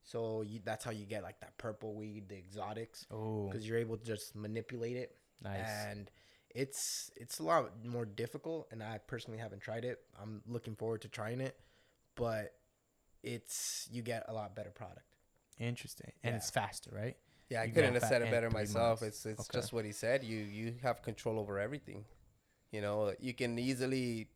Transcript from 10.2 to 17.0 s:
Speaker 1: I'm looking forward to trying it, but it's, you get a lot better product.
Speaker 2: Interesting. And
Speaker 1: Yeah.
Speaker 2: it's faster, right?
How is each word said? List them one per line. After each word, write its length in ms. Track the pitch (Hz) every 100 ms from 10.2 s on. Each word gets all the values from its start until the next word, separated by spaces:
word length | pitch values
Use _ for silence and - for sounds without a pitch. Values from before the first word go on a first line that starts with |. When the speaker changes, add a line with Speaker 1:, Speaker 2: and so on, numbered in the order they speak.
Speaker 1:
I'm 220 | 104 107 104
looking 280 | 120 113 107
forward 260 | 110 113
to 60 | 110
trying 320 | - 110 123
it, 180 | 131 - - - _ _ _
but 420 | - 117 110 104 - _ _ _ _ _ -
it's, 680 | 120 120 - - - - -
you 100 | 117
get 220 | 117 113 -
a 40 |
lot 220 | 113 101
better 160 | 101 101
product. 460 | - 104 - - _ _ _ _ -
Speaker 2:
Interesting. 540 | 117 120 - - - -
And 100 | 120
Speaker 1:
Yeah. 40 | 113
Speaker 2:
it's 140 | -
faster, 400 | - 101 - -
right? 220 | 104